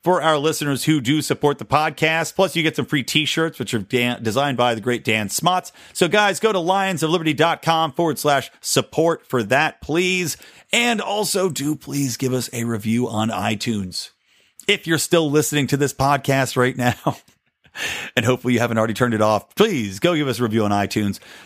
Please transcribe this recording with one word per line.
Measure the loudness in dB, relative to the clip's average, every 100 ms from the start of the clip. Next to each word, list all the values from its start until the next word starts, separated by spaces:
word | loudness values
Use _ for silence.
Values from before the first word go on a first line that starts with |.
for | 2 2
our | 4 2
listeners | 2 -2 -2 -2
who | 2 0
do | 2 0
support | 0 0 0 0
the | 0
podcast. | 0 0 0 0 0 -2 0
Plus, | 0 2
you |
get | -2 -2
some | -2
free | -2
T-shirts, | 0 -2 0 0 -2 -4
which | -4
are | -4
Dan-, | -2 0 0 -2
designed | -2 0 0 2
by | 2 2
the |
great | -2 -2
Dan | 0 0 -2
Smots. | -2 0 0 -4 -20 -16
So, | -2 2
guys, | 4 2 2
go | 0
to | 0
lions | 0 0 0 -2
of | 0
liberty | 0 0
dot | 2 2 2
com | 0 0 0
forward | 0 -2 0
slash | 2 0 -2 _
support | -2 -2 0 0 0 0 _
for | -4
that, | 0 2 0 -4
please. | -4 0 0 0 -2 -6 -14 -20 _
And | 0 0 -2
also, | -2 -4 -2 0 -2
do | -2 -4 -4
please | -6 -4 -2 -2
give | -2
us | -2 -4
a | -6 -4
review | -4 -2 0 0
on | -2 -2
iTunes. | -2 -2 -2 -2 -4 -4 -8 -12 _ _ _ _ _ -2
If | -2 0
you're | -2
still | 2 2 2
listening | 2 2 0 0
to | 0
this | 0
podcast | 0 2 2 2 0 0 2
right | 0 2
now, | 0 0 -4 -4 _ _ _ _
<laughs> | _ -10 -8 -8 -4 -2
and | 0
hopefully | 0 2
you | 0
haven't | 2 0
already | 0
turned | 0 0
it | 2
off, | 2 2 -2 0
please | 0 2 -4 -2
go | 0 2
give | -2
us | -2
a |
review | 0 0
on | 2
iTunes. | 2 0 -2 -2 -4 -12 -20